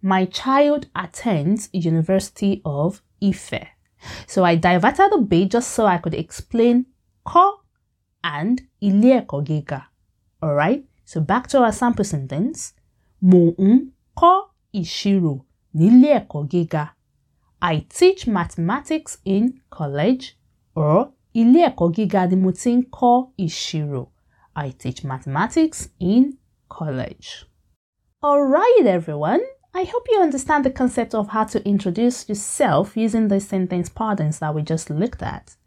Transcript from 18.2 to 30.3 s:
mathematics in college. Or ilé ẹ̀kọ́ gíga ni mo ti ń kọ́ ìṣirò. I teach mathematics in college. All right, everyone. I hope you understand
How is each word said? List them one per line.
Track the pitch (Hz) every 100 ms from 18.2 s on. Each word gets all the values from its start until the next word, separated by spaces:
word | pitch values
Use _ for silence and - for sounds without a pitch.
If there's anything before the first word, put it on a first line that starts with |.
| -
mathematics | 196 170 - 165 247 285 311 320 -
in | - 196 240 254 _
college. | - 147 139 165 254 - _ _ _ _ -
Or | 151 160 277 _ _
ilé | 233 226 277 330
ẹ̀kọ́ | - 170
gíga | 165 214 196 180
ni | 185
mo | 185
ti | 180 -
ń | 240 247
kọ́ | - 247 247 254 -
ìṣirò. | 175 - - 160 147 139 127 _ _ _ _ -
I | 143
teach | 127 139 127
mathematics | 139 131 139 139 208 - 320 - - _
in | 180 226 277 277 _ _ _
college. | - 151 131 - - - - - _ _ _ _ _ _ _
All | 294 285
right, | 277 285 453 480
everyone. | 262 180 165 147 151 262 508 - _
I | 359
hope | 370 480 480
you | 440
understand | 349